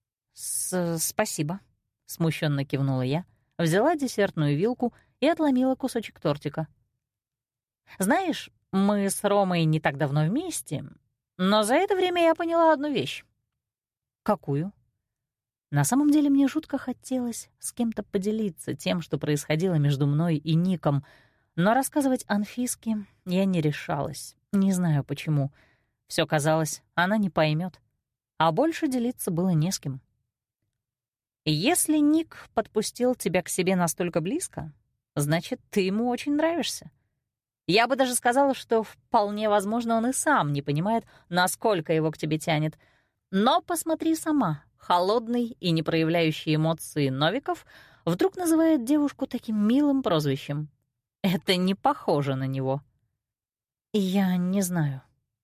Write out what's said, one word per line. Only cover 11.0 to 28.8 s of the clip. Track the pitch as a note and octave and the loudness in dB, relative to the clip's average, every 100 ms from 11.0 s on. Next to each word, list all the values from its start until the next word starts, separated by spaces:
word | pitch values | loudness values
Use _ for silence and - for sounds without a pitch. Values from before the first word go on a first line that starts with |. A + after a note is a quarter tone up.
| _ _ _ - | _ _ _ -2
но | F#3+ G#3+ | 0 2
за | G#3+ | 2
это | C#4 G4 F#4+ | 2 2 0
время | F#4 F4 | 0 2
я | E4 | 2
поняла | E4 E4 E4+ D#4+ | 2 0 2 4
одну | D4+ D4 | 4 0
вещь". | B3 C#3 - - _ _ _ _ _ _ _ _ _ | -2 -4 -8 -16 _ _ _ _ _ _ _ _ _
"Какую?" | - G#3 - C#3+ F#3 - _ _ _ _ _ _ _ _ - | -2 -2 -2 -4 -4 -10 _ _ _ _ _ _ _ _ -4
На | C#3+ | 0
самом | C#3 B3+ D4 | 2 4 4
деле | D4 C#4+ | 4 4
мне | C#4 C4+ | 4 2
жутко | D#4 - C4 | 0 -4 -6
хотелось | - B3 - B3+ A#3+ A3 - _ | -6 -10 -6 -4 -4 -8 -14 _
с | - | -10
кем-то | - A#3+ A3 | -4 -4 -4
поделиться | - G3+ G3 A3 G#3 D#3+ - | -4 -2 -2 -2 -4 -6 -8
тем, | C#3+ F#3 F3+ | -4 -2 -2
что | - C#3+ | -2 -4
происходило | D3+ D3 - D#3 F#3 | 0 -2 0 0 2
между | D#3+ C#3+ C#3 C#3+ | 2 2 2 2
мной | D3 E3+ D3+ | 2 0 0
и | D#3+ | 0
Ником, | D#3+ F3+ F3+ D#3 C#3+ - - _ _ _ - | 2 2 0 0 0 -2 -16 _ _ _ 0
но | F#3 | 2
рассказывать | A#3+ C4+ D4+ C4+ B3+ - | 2 0 0 0 0 -2
Анфиске | G#3 G#3 - B3 - A3+ G#3+ G3 _ | -2 -4 -6 -6 -6 -6 -6 -8 _
я | F#3 F3+ G3 | -2 0 2
не | F3 | 2
решалась, | D3+ D3 - C#3+ C#3 C3+ - - _ | 0 -2 -4 -4 -6 -8 -16 -20 _
не | G3 G3 | 0 2
знаю | F3+ F3 D3 | 2 2 2
почему. | - C#3+ - D3 C3+ _ _ _ _ _ - | 0 -6 -2 0 -2 _ _ _ _ _ -8
Все | - D3+ | -4 0
казалось, | D#3 D3 D#3+ D#3 - _ | 0 2 2 0 -6 _
она | - F3+ A3 | -4 0 0
не | G3 | 0
поймет, | E3 D#3 D3+ E3+ - _ _ _ _ _ - | 2 2 0 -4 -10 _ _ _ _ _ 0
а | D#3+ | 2
больше | D#3+ D#4+ D#4+ | 2 0 0